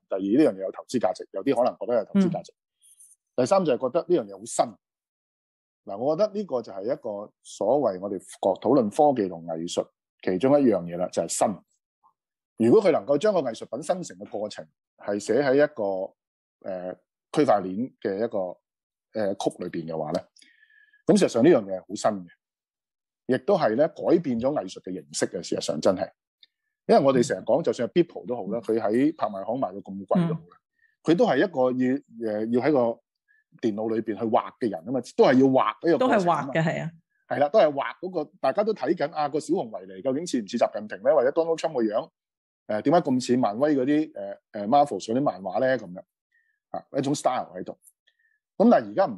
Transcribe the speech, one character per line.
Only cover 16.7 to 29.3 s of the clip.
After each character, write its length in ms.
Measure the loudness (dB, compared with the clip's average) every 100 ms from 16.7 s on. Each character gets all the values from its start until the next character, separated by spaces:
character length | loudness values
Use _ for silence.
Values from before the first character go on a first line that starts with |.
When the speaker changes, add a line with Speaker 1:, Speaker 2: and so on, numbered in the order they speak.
| -10 -10 -12 _ _ _
Speaker 1:
區 100 | 0 2
塊 160 | 2
鏈 320 | 0 -6 -8 -6
嘅 160 | -6 -4 -4
一 20 |
個， 300 | -4 -6 -10 _ _ _ _ _
呃， 220 | -6 -4 -4
曲 140 | -4 -6
裏 60 | -8
邊 200 | -8 -8
嘅 120 | -6
話 140 | -4
呢， 80 | -6 -8 _ _ _ _ _ _ _ 2
咁 140 | 4
事 60 | 4
實 20 |
上 160 | 4
呢 60 | 6
樣 140 | 6
嘢 140 | 2 -8
係 20 |
好 60 | -10
新 360 | -4 -2 -2 -8
嘅， 20 | _ _ _ _ _ _ _ _ _ -2
亦 100 | -2 2
都 100 | 2
係 200 | 2 2
呢 120 | 0
改 280 | 0 2 2
變 220 | 2 -2
咗 140 | -2
藝 180 | -2 -6
術 100 | -12
嘅 100 | -12
形 120 | -12 -10
式 120 | -6 -4
嘅。 160 | -6
事 120 | -6 -4
實 60 |
上 180 | -4 0
真 160 | 0 0
係， 140 | -4 _ _ _ _ _ _ _ 2
因 100 | 4
為 60 |
我 100 | 6
哋 100 | 4 2
成 100 | -2
日 40 |
講， 180 | 0 2
就 100 | 2
算 160 | -2 0
係 20 | 0
Beeple 220 | 0 -4 -8
都 100 | -8
好 80 | -6
啦， 120 | -6
Speaker 2:
嗯。 20 |
Speaker 1:
佢 180 | -2 0
喺 360 | 2 2 2 0
拍 120 |
賣 160 | -6